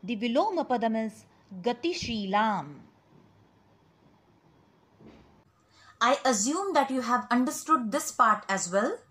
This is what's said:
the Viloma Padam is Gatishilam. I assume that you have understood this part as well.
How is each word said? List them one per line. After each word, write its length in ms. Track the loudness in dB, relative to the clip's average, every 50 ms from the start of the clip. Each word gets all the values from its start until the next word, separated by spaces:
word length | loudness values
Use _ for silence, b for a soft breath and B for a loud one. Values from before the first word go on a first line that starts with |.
| -6
the 140 | -6 -6 -2
Viloma 500 | -2 0 2 2 2 2 0 -2 -2 0
Padam 380 | 0 0 0 0 0 0 -2
is 200 | -4 -8 -12 -20 b b b b b -16 -6
Gatishilam. 1120 | -4 -4 -4 -2 -4 -4 -4 -4 -6 -6 -6 -6 -4 0 0 2 2 2 0 -2 -6 -8 -14 -18 -20 -20 _ _ _ _ _ -20 _ _ _ _ _ _ _ _ _ _ _ _ _ _ _ _ _ _ _ _ _ _ _ _ _ _ _ _ _ _ _ _ _ _ _ _ -20 -20 -20 -20 -20 _ _ _ _ _ _ _ _ b b b b b b b
I 160 | 4 4 4 4 4
assume 500 | 2 2 2 0 0 -2 -2 -2 0 2
that 180 | 2 2 2
you 100 | -2 -4
have 260 | 0 0 0 0 0 0
understood 640 | 0 2 2 0 -2 -6 0 0 2 2 2 -2
this 200 | -2 -4 -4 -4
part 340 | 2 4 4 4 4 2 0 -4
as 240 | -2 -2 -2 0
well. 280 | 0 0 0 0 -2 -6 -10 _